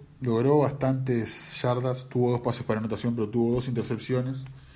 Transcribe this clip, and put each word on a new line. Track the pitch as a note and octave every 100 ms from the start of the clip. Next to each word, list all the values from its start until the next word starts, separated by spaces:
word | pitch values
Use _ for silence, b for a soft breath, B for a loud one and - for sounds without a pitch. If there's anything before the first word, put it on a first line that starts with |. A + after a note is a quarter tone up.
| - -
logró | B2+ A2+ C3 D3
bastantes | C3+ - C3 C3 C3 A#2+ G#2+ - - -
yardas, | B2+ B2 B2+ B2+ -
tuvo | B2 B2
dos | A#2+
pases | A#2+ A#2
para | - A2
anotación, | A2 G#2 A#2+
pero | A#2 G#2
tuvo | A#2 A#2
dos | B2 C3
intercepciones. | A2+ G2+ A2+ - B2+ B2+ C3 - B B